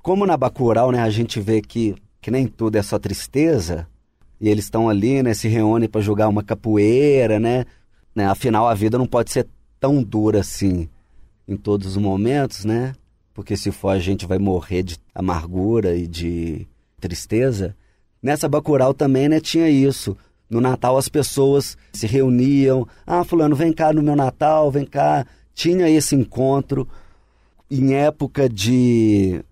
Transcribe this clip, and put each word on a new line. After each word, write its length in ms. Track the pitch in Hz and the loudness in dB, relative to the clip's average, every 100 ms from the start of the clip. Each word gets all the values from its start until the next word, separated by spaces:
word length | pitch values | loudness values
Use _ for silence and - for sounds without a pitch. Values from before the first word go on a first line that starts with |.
Como 240 | - 190 | 0 0
na 140 | 196 156 | 2 2
Bacurau, 520 | 127 - 123 110 127 | 0 0 2 4 2
né, 120 | 123 | 2
a 80 | 113 | 0
gente 280 | 107 117 113 | -2 -4 -4
vê 220 | 101 110 | 0 0
que, 340 | 104 117 113 95 _ _ | -2 -4 -4 -4 _ _
que 120 | - | -4
nem 160 | 123 123 | -2 -2
tudo 300 | - 113 107 | -2 -2 -2
é 60 | |
só 160 | 101 104 | -2 -4
tristeza, 880 | 101 95 - 131 160 143 85 82 85 _ _ _ _ - | -6 -8 -6 -2 0 0 -2 -8 -10 _ _ _ _ -6
e 80 | 107 | -2
eles 160 | 104 | 0
estão 240 | 101 113 113 | -2 -2 0
ali, 340 | 104 113 135 | 0 0 0
né, 120 | 127 | 0
se 140 | 107 113 | -2 -2
reúnem 400 | 110 107 117 113 | 0 2 2 0
pra 120 | 107 | -2
jogar 280 | 104 104 107 | -2 0 0
uma 140 | 104 | 0
capoeira, 960 | 101 107 113 107 104 123 147 139 127 104 | -4 -6 0 2 2 4 4 2 2 0
né? 280 | 117 127 120 _ _ _ _ | 0 -2 -4 _ _ _ _
Né, 120 | - 98 | -4 -2
afinal, 400 | 98 131 110 117 | 0 0 2 2
a 60 | |
vida 240 | 107 107 123 | 2 0 0
não 100 | 123 | 0
pode 240 | 120 113 | -2 -2
ser 160 | 135 120 - _ _ | -4 -4 -10 _ _
tão 240 | 135 143 | 0 0
dura 380 | 110 107 107 107 | 0 0 0 0
assim 480 | 92 - 98 90 80 - _ - - _ - | -2 -2 -2 -2 -6 -14 _ -20 -20 _ -10
em 120 | 98 | -8
todos 300 | 104 101 95 | -2 -2 -2
os 80 | 98 | -4
momentos, 680 | 101 95 110 143 135 - | -2 0 0 0 -4 -6
né? 300 | 101 113 131 131 _ _ _ | -4 -4 -4 -10 _ _ _
Porque 200 | - 98 | -18 -8
se 160 | 101 101 | -6 -6
for, 200 | 98 95 | -6 -2
a 80 | 95 | -2
gente 260 | 90 95 | -2 -4
vai 140 | 87 95 | -2 -2
morrer 440 | 98 90 - 90 | 0 -2 -2 -4
de 140 | 92 85 _ | -4 -10 _
amargura 800 | - 92 80 82 92 98 117 98 | -8 -4 -4 -6 -4 0 0 0
e 120 | 87 87 | -2 -4
de 600 | 82 85 85 82 76 - _ _ _ | -6 -6 -6 -6 -8 -12 _ _ _
tristeza. 760 | 90 87 - 110 131 110 95 101 _ _ _ _ | -10 -10 -6 -2 -2 -2 -6 -8 _ _ _ _
Nessa 260 | 123 147 156 | -4 -2 -2
Bacurau 460 | 147 147 143 127 | -2 0 2 2
também, 340 | 139 143 131 147 | 2 2 2 2
né, 120 | 156 | 0
tinha 280 | 156 165 165 | 0 0 2
isso. 480 | 143 139 131 - 98 _ _ _ | 4 2 0 -6 -10 _ _ _
No 120 | 113 | -2
Natal 360 | 127 127 123 131 | 0 0 0 0
as 140 | - | 0
pessoas 680 | 151 131 - 139 139 - - _ | -2 -2 0 2 2 -2 -14 _
se 140 | - 110 | -8 -2
reuniam. 840 | 135 131 123 131 143 135 131 117 - - | 2 2 2 4 4 4 2 -2 -10 -4
"Ah, 160 | 175 | -2
fulano, 300 | 175 170 151 | 0 2 2
vem 180 | 143 165 | 2 0
cá 200 | 160 156 | 2 2
no 100 | 156 | 2
meu 140 | 151 143 | 2 2
Natal, 540 | 127 - 151 156 151 | 0 0 0 2 2
vem 160 | 139 135 | 0 -4
cá." 400 | 139 147 151 127 _ _ | -2 0 0 -2 _ _
Tinha 380 | - 165 180 170 | -4 0 2 4
esse 240 | 156 143 139 | 2 2 0
encontro. 720 | 127 117 131 139 139 135 127 - - _ _ _ _ _ _ | 0 -2 0 0 -2 -6 -6 -12 -20 _ _ _ _ _ _
Em 220 | 139 135 | 0 2
época 560 | 135 147 151 135 - 131 | 2 0 0 -6 0 0
de 960 | 107 104 127 123 117 110 104 95 90 - | 0 0 2 4 4 4 4 2 -2 -10